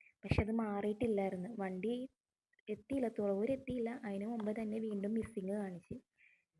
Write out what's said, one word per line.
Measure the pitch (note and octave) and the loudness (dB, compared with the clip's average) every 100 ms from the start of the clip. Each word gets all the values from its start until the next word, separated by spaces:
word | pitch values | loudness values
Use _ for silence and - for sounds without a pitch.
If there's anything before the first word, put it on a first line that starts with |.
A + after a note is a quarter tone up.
| - _ | -20 _
പക്ഷെ | G3 - | 0 2
അത് | G#3+ | 2
മാറിയിട്ടില്ലായിരുന്നു. | A3+ G#3+ G3+ G#3 G#3+ A#3 G3 F#3+ F#3 F3+ A3+ | 2 0 0 0 2 2 4 2 0 -4 -4
വണ്ടി | F#3+ F#3 G#3+ B3 C4 _ _ _ _ _ - | -4 -2 -2 -2 -4 _ _ _ _ _ -8
എത്തിയില്ല, | G#3 - C#4 A3+ | -6 -2 0 2
തുറവൂർ | A3+ G3+ G3 A#3+ | 2 2 4 2
എത്തിയില്ല. | C4 B3+ B3 A3+ B3 | 0 0 0 0 -2
അതിന് | G#3+ G3 G#3+ | -4 -4 -2
മുമ്പ് | A#3 G#3 | -2 -2
തന്നെ | A3 A3 A3 | 0 0 -2
വീണ്ടും | A3 G3+ G#3 | -2 0 0
മിസ്സിങ് | A3+ G#3 G3+ F#3 | 0 0 -2 -2
കാണിച്ച്. | G#3 G3 E3+ - B3+ - _ - _ _ | -2 -2 -6 -10 -14 -16 _ -20 _ _